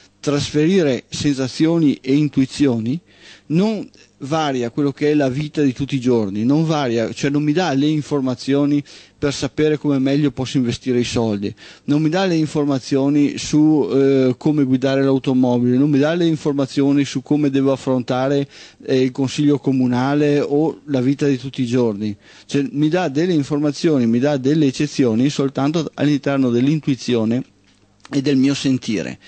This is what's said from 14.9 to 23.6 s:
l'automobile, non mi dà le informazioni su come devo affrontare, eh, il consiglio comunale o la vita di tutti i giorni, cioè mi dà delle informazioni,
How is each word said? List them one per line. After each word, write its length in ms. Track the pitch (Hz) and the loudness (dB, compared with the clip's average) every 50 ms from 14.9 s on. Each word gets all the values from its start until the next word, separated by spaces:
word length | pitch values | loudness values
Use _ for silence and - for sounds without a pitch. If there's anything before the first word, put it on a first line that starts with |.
| 135 135 135 | 0 2 2
l'automobile, 720 | 135 135 131 - 139 131 127 131 123 120 120 123 123 123 | 2 2 0 0 0 0 2 2 2 2 2 2 2 2
non 140 | 127 143 156 | 2 2 2
mi 80 | 143 135 | 2 2
dà 160 | 143 151 170 | 2 2 2
le 100 | 180 170 | 2 0
informazioni 800 | 165 160 143 - 156 139 143 135 123 - 143 139 139 139 143 139 | 0 0 0 -2 -2 -2 -2 -2 -2 0 0 2 2 2 2 0
su 160 | - - 135 | -2 -4 -6
come 300 | - - 147 147 147 139 | -2 0 0 0 0 0
devo 220 | 131 139 135 139 135 | 0 2 2 2 0
affrontare, 760 | 127 - 135 131 127 120 - 131 127 131 139 143 143 139 - - - - - - - - | 0 -2 -2 -2 -2 -2 -2 -2 -2 0 0 0 0 -2 -4 -8 -20 -20 -20 -20 -12 -4
eh, 160 | - 135 131 131 | 0 0 2 2
il 100 | 131 127 | 0 0
consiglio 460 | - 135 127 - - 147 147 147 131 | -2 -4 -2 0 0 2 2 2 2
comunale 840 | - 147 131 131 127 123 123 123 127 139 143 147 151 147 147 143 | 0 0 0 2 2 0 0 0 0 0 0 0 2 2 2 0
o 400 | 123 - 143 147 160 151 - - - | 0 0 0 0 0 0 -2 -6 -8
la 160 | 147 139 127 123 | -4 -2 0 0
vita 240 | 135 143 135 151 | 0 0 0 0
di 100 | 143 139 | 0 0
tutti 240 | 123 127 135 - - | -2 -4 -8 -6 -4
i 60 | 127 | -4
giorni, 500 | 117 120 131 120 113 104 101 107 107 101 - _ - - - - | 0 0 0 0 0 0 -2 -4 -6 -6 -8 _ -20 -20 -20 -10
cioè 200 | - - 143 143 - | -4 -2 -2 -2 -2
mi 180 | - 143 151 156 | -2 0 0 0
dà 200 | 156 180 180 151 | 0 0 -2 -2
delle 260 | 131 147 170 185 175 | -2 -2 -2 0 0
informazioni, 720 | 151 135 127 151 147 | 0 -2 -2 -2 -2